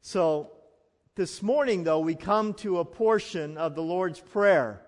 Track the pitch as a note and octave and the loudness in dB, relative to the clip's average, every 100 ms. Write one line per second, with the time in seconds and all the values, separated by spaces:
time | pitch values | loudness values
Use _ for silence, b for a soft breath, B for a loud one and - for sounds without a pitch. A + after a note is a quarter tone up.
0 | - G3+ E3 D3+ D3 - _ _ _ _ | -4 0 2 0 -4 -16 _ _ _ _
1 | _ - F3+ - G3+ C#4 C#4 G3+ E3 D#3 | _ -6 -6 -4 0 0 2 0 2 0
2 | D#3+ D#3+ - G#3+ G#3+ G#3 G#3+ F3+ E3 - | 0 -4 0 0 0 -4 -4 -2 -2 0
3 | A3+ A3 - F3+ D3+ D#3 D#3+ D3+ E3 F3 | 2 2 0 -6 -6 -4 -4 -2 -4 -2
4 | F#3 D3+ - G#3 G3+ F3 A#2+ G2+ | -2 -6 -8 2 4 6 2 -6